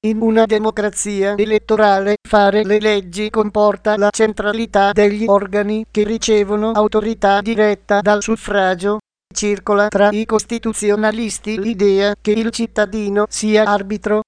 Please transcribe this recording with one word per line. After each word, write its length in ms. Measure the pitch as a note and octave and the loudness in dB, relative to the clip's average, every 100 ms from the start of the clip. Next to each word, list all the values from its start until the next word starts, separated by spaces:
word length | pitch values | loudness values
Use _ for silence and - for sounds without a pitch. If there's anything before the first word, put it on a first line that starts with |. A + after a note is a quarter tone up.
In 160 | G#3+ A3 | -2 0
una 240 | A3+ A3 | 2 4
democrazia 880 | A3 G#3+ A3 G#3+ G3+ G3+ G#3 G3+ G3 | 2 2 -2 -2 -4 -4 -6 -2 -2
elettorale 800 | G3+ A3 G#3+ - A3 G#3+ G3 G3 G#3 - | 0 0 -2 0 2 4 2 0 -4 2
fare 340 | G#3 G3+ G3+ | 4 4 2
le 160 | G3 G#3+ | 0 0
leggi 520 | G#3+ G3+ F#3 F3 G#3+ | 2 0 -4 -8 -4
comporta 680 | A3 G#3 G#3 G#3 G3 G#3+ G#3+ | -2 -2 2 2 2 -2 0
la 140 | G#3 | 0
centralità 800 | - A3 G#3 G3+ A3+ A3+ G3+ G3 | 2 0 0 -4 -4 -2 2 2
degli 320 | G#3 G#3 G#3 A3 | 4 2 2 2
organi 600 | G3 G3 G3+ G#3 G#3+ A3 | 2 2 -4 -2 -4 -4
che 140 | A3 | -2
ricevono 680 | G#3 A3+ A3+ G#3+ G3+ G#3 A3 | -2 -2 0 0 2 -2 0
autorità 680 | A3 G#3+ A3 G#3+ A3+ G3+ G3+ | 0 2 0 -2 0 2 2
diretta 640 | G3+ A3 G#3+ G3+ - G3+ | 0 0 0 0 -2 0
dal 200 | G3+ G#3 | 2 0
suffragio. 760 | G3+ A3 - G3+ F#3 F#3 G3 G#3+ _ _ _ | 0 -6 -2 0 0 0 -2 -4 _ _ _
Circola 540 | - G#3 G3 - G3+ G#3 | -6 -2 -2 0 0 2
tra 220 | G3 G3+ | 2 2
i 160 | G#3 A3 | 2 -2
costituzionalisti 1300 | A3 - A#3 A3+ G#3+ G3+ G#3 G#3+ A3 A3 - G#3+ G#3+ | -2 -2 -6 -6 -4 -2 0 0 -2 -6 -8 -8 -6
l'idea 540 | G#3 G3 G3+ G3 G3+ G#3 | -4 0 2 2 0 -2
che 120 | G#3+ | -2
il 180 | G#3+ A3+ | -2 -2
cittadino 760 | A3+ A3+ - G#3 G#3+ G3+ G3+ G#3 | -4 -4 -2 -2 -2 -2 -2 -2
sia 340 | - G#3+ G#3+ | -2 0 2
arbitro. 560 | G#3+ G3+ G3 G#3 G#3 G#3+ | 2 0 -2 -6 -2 -2